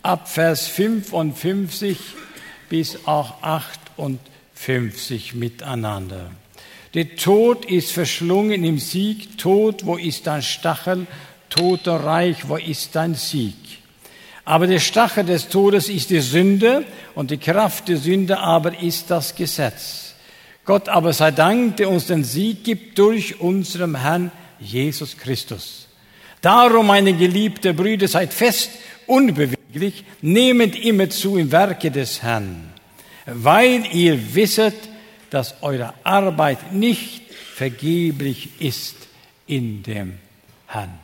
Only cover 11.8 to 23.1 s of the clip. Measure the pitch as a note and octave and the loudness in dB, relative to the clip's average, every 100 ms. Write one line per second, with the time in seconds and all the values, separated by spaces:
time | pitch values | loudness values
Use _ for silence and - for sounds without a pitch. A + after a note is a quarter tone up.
11.8 | - E3 C#3+ E3 F3 E3 C#3 D3+ E3 D3 | 0 -2 2 2 2 -2 -4 -6 -6 -8
12.8 | - D#3+ E3 D3+ - D3+ A2 - - - | -6 -2 -2 -2 -4 -4 -4 -6 -18 -20
13.8 | _ _ - - - - - D#3+ F3+ F#3 | _ _ -20 -20 -20 -18 -6 -4 -2 -2
14.8 | - G#3+ A3+ - F3+ F3 - F#3+ G3 G3+ | -2 0 0 0 -2 -4 -2 0 2 2
15.8 | E3 F#3+ - F3 B2+ D3 F#3 G3 A3+ C4+ | -2 -6 -2 -2 0 2 2 4 2 2
16.8 | - - - - C3+ C#3+ - F#3 G#3+ - | -2 -14 -16 -8 -6 -4 0 2 2 -2
17.8 | - E3+ C#3+ F#3+ F#3 F#3+ F3+ E3 D#3+ E3+ | -2 -2 0 0 0 0 2 2 2 -4
18.8 | F3 E3 - E3+ C3+ - E3 - C3+ - | -4 -4 -2 -4 -4 -6 -6 -2 -4 -4
19.8 | - - - - - - - _ - G3 | -14 -14 -16 -20 -20 -20 -20 _ 0 0
20.8 | G3 E3 E3 C#3+ D#3 C#3+ E3 A3+ A#3+ G3+ | 4 2 2 4 2 6 4 4 0 0
21.8 | G3 F3+ - E3+ C3 B2+ G#3 G#3 A3+ A3 | 0 0 2 0 0 -2 -2 -2 -4 -6
22.8 | - - G3+ | -4 4 4